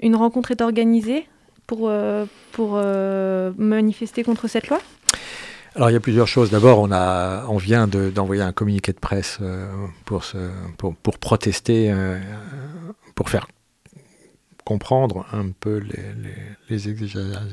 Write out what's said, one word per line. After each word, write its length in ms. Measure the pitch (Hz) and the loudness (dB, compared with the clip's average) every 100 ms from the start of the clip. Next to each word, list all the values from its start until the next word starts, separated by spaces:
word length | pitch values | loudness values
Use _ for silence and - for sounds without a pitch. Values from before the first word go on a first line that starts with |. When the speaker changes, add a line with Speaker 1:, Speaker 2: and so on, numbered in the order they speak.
Speaker 1:
une 140 | 226 226 | 2 4
rencontre 360 | 233 254 240 | 4 0 -2
est 100 | 240 | 0
organisée 680 | 233 226 226 226 214 277 320 _ _ _ - | 0 2 4 4 2 -2 -4 _ _ _ -10
pour, 220 | 220 220 | -4 -2
euh, 360 | 208 208 208 208 - - | 0 0 -2 -4 -10 -12
pour, 220 | - 214 208 | -4 -2 0
euh, 760 | 202 196 196 196 190 185 185 190 | 0 0 0 0 0 0 -2 0
manifester 680 | 214 220 214 208 220 - | 2 4 2 0 -6 -4
contre 240 | 233 226 226 | -2 0 0
cette 220 | 226 - | -4 -2
loi ? 100 | 311 - - - - - - - - - 190 | -4 -4 -12 -6 -6 -8 -14 -16 -18 -8 2
Speaker 2:
Alors, 140 | 117 | 4
il 40 | |
y 40 | 117 | 4
a 20 | |
plusieurs 300 | 113 110 110 | 4 4 4
choses. 200 | 131 113 | 4 4
D'abord, 300 | 104 120 110 | 8 8 10
on 140 | 104 | 6
a, 520 | 95 92 92 90 95 123 | 4 2 2 0 -4 -2
on 80 | 101 | -2
vient 300 | 95 117 107 | 2 4 4
de, 220 | 98 98 | 2 0
d'envoyer 320 | 98 95 98 | 0 0 0
un 120 | 92 | 0
communiqué 400 | 92 104 101 - | 0 0 0 -2
de 60 | 92 | -4
presse, 400 | - 98 - - | -2 -2 -4 -6
euh, 260 | 95 92 95 98 98 80 - | -8 -6 -8 -10 -10 -12 -6
pour 180 | 98 | -6
ce, 140 | - 95 90 92 87 82 | -6 -8 -8 -8 -12 -6
pour, 180 | 95 80 | -6 -4
pour 220 | - - | -2 -2
protester, 760 | - 110 107 95 - 113 110 | 0 0 0 -2 2 2 4
euh, 260 | 95 95 92 95 107 107 139 139 165 165 - _ - | 2 -2 -4 -8 -12 -14 -14 -14 -14 -16 -18 _ -6
pour 140 | - | -2
faire 180 | 104 - _ _ _ _ - _ _ _ _ _ _ | -2 -4 _ _ _ _ -20 _ _ _ _ _ _
comprendre 640 | - 104 - 131 131 92 - | -6 -4 0 2 2 -2 -6
un 160 | 107 98 | -6 -6
peu 300 | 95 107 107 | -6 -4 -4
les, 100 | 104 - 101 104 | -6 -10 -12 -12
les, 120 | 104 98 101 101 - | -12 -14 -16 -14 -8
les 200 | 110 101 | -6 -4
exagéra-, 520 | 107 104 101 95 98 104 | -6 -6 -6 -6 -6 -8